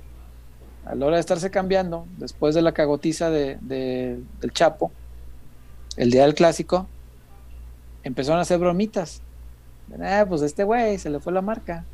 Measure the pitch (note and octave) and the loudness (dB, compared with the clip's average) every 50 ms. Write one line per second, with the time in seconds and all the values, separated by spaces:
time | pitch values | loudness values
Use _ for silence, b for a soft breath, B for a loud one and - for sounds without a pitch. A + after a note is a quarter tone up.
0 | - - - - - - - - - - - - - - - - - - - B2 | -18 -18 -18 -20 -20 -20 -20 -20 -20 -20 -20 -20 -20 -20 -20 -16 -12 -8 -4 0
1 | C3+ D3 E3 E3+ D#3+ - F#3 E3 F3+ F#3+ F#3+ G3 F#3 F#3 F#3+ F#3+ F#3 F3 E3 E3+ | 2 2 2 2 2 2 0 0 0 -2 0 0 0 2 2 2 2 0 -4 -8
2 | E3+ F3 F3+ D3+ C3+ B2 - - D3+ D3+ D3+ E3+ E3 E3 D#3+ - D#3 C#3+ D3 C#3+ | -10 -12 -12 -12 -12 -10 -4 0 2 4 4 4 4 4 4 2 2 2 2 2
3 | - E3 D3+ - E3+ E3 D#3+ D3 C#3+ C3+ C#3 - - B2+ C3+ C3 C3 B2+ B2+ B2+ | 0 -2 0 0 0 0 2 0 0 -2 -4 -8 -8 -6 -4 -4 -2 -2 -2 -4
4 | B2+ B2+ B2 B2 B2 - - - - A#2+ - - E3+ D#3 D#3 - D#3+ - - - | -4 -4 -6 -8 -10 -14 -12 -8 -8 -4 2 4 4 4 4 0 -6 -6 -6 -12
5 | - - - - - - - - - - - - - - - - - - - - | -18 -16 -16 -16 -16 -16 -16 -16 -18 -18 -18 -20 -20 -18 -18 -16 -16 -10 -4 2
6 | B2 A#2+ B2 B2+ C#3 D3 D3+ - E3+ E3 D#3 - D#3+ - F3+ F3+ F#3 - - - | 2 6 8 8 8 6 6 6 4 4 4 2 -2 -2 -2 -2 -2 -4 -14 -18
7 | - - - - - - - - - - - - - - - - - - - - | -20 -20 -20 -20 -20 -20 -20 -20 -18 -18 -16 -16 -16 -18 -18 -20 -20 -20 -18 -12
8 | - C#3 B2 - C3 C#3+ D#3+ F3 E3+ - F3+ E3+ F3 F3+ F3 F#3 G#3+ G#3+ - G#3+ | -8 -8 -4 -2 0 2 2 2 4 2 2 4 4 2 2 2 0 0 -2 -4
9 | D#3+ - - - - - - - - - - - - - - - - - - - | -4 -4 -8 -16 -16 -18 -18 -18 -18 -18 -18 -20 -20 -20 -20 -20 -18 -16 -12 -6
10 | E3+ F3+ G3 G#3 G#3 F#3 F3 D3 D3 D3 - - G3+ G3+ A#3 B3 A#3 G#3+ G3+ F3+ | -2 0 4 4 4 4 2 0 0 0 0 0 2 2 4 2 2 2 0 -2
11 | - D#3+ D3 C#3+ - F3 F3+ F#3+ F#3+ G#3 A3+ A#3 - - E3+ E3 E3 - | -4 -4 -4 -4 -4 -2 -2 -2 -2 -2 -4 -6 -6 -10 -10 -10 -10 -14